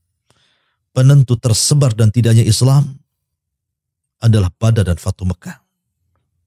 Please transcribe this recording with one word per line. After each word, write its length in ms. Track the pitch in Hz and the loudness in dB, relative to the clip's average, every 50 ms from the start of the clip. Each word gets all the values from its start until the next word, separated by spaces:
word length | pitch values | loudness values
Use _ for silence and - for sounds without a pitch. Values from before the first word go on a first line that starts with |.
| _ _ _ _ _ _ _ _ _ _ _ _ _ _ _ _ _ _ _ | _ _ _ _ _ _ _ _ _ _ _ _ _ _ _ _ _ _ _
penentu 400 | 131 127 135 143 143 127 - 123 | 2 4 4 4 4 2 0 -2
tersebar 560 | - - 117 107 - - - 147 143 143 127 | -4 -2 -4 -4 -2 -2 -2 0 0 0 0
dan 220 | 107 107 113 107 - | 0 0 0 0 0
tidaknya 340 | 123 117 117 110 117 104 | 0 0 2 2 2 2
Islam, 540 | - 107 - 123 131 135 143 139 - - - _ _ _ _ _ _ _ _ _ _ _ _ _ _ _ _ _ _ _ _ _ _ _ _ | 0 0 0 0 0 2 0 0 -2 -8 -16 _ _ _ _ _ _ _ _ _ _ _ _ _ _ _ _ _ _ _ _ _ _ _ _
adalah 320 | 113 113 107 107 92 87 - | -2 0 0 2 0 -2 -4
Badar 340 | _ 117 113 113 107 92 | _ -2 0 0 0 -2
dan 80 | 87 82 | -2 -4
Fathu 300 | - - - - - 92 | -6 -6 -10 -10 -6 -8
Mekah. 340 | 90 87 - - 90 - - _ _ _ _ _ _ _ _ _ _ _ _ _ _ _ _ _ | -8 -8 -8 -12 -18 -20 -20 _ _ _ _ _ _ _ _ _ _ _ _ _ _ _ _ _